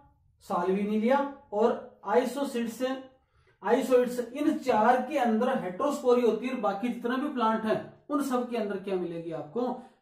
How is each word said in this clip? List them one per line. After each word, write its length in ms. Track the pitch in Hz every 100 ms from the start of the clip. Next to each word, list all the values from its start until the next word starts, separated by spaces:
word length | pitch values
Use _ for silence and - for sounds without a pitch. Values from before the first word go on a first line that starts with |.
| - _ _ _ -
salvinilia 720 | 185 185 196 202 214 233 277 277 - -
और 480 | 208 233 - - - 190
आइसोसिड्स। 760 | 233 254 285 277 233 226 - 254 262 - _ _ _ _ _
आइसोइड्स, 560 | 196 254 254 247 240 247
इन 380 | 233 277 302 -
चार 420 | 254 220 220 254
के 160 | - 294
अंदर 300 | 240 220 254 262
हेटेरोस्पोरी 640 | 185 180 285 254 254 247
होती 240 | 233 - 254
है 80 |
और 60 | 208
बाकी 280 | 208 190 240
जितना 280 | - 233 262
भी 160 | 294
प्लांट 300 | 240 226 220
है 120 | 220 - - - -
उन 120 | 285
सब 240 | - 247 233
के 60 | 233
अंदर 200 | 202 190
क्या 180 | 196 185
मिलेगी 360 | 170 165 165
आपको, 260 | 156 147 233 254 240 - _